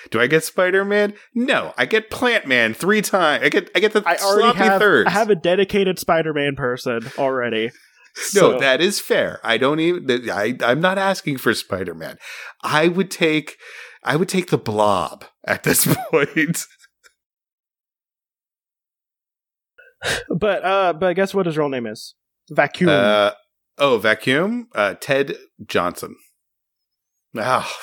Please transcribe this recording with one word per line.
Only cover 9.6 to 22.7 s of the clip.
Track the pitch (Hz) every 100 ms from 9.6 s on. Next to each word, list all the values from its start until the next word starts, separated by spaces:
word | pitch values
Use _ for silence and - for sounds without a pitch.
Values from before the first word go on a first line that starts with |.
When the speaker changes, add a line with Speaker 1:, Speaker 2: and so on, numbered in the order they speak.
| 131 156
Speaker 1:
even, | 165 175 139
th-, | 123 113
I, | 92 110 127
I'm | 120 135
not | 185 196
asking | 196 185 - 131
for | 123
Spider-Man. | 107 - 92 90 82 76 - - - - -
I | - 151 170
would | 175 190
take, | - 165 156 151 - - - - -
I | - 143
would | 185
take | 190 175
the | 143
Blob | - 104 104 95 76 - - _ -
at | 101
this | - - - 740
<laughs> | 659
point. | 160 143 165 151 165 - _ _ _ _ _ _ _ _ _ _ _ _ _ _ _ _ _ _ _ _ _ _ _ _ _ _ _ _ _ _ - - _ - - -
Speaker 2:
But, | 165 208 175
uh, | 180 196 190
but | 156 185 175
guess | 196
what | 196
his | 175 151
real | 147
name | 131 113
is? | 107 - - _ _ -
Vacuum. | 156 143